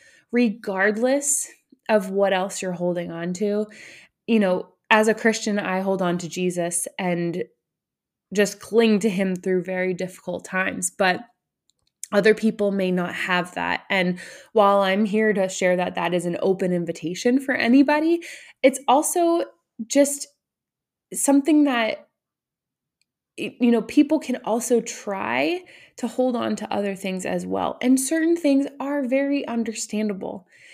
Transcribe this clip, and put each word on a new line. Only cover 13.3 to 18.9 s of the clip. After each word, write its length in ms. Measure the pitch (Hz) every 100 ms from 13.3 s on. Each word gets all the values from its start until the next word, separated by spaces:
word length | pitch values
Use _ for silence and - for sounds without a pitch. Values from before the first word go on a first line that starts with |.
| 180 175
that. 300 | - - - -
And 280 | 196 180 180 - - -
while 280 | 220 202 202
I'm 240 | 196 190
here 280 | 214 214 220
to 160 | 202 190
share 280 | - 185 180
that 180 | 180 185
that 180 | 170
is 100 | 180
an 140 | 175 170
open 320 | - 185 185
invitation 680 | 175 170 170 156 180 247 254
for 160 | 269
anybody, 640 | 254 233 269 285 302 320 339 - - - -
it's 180 | 262 262
also 560 | -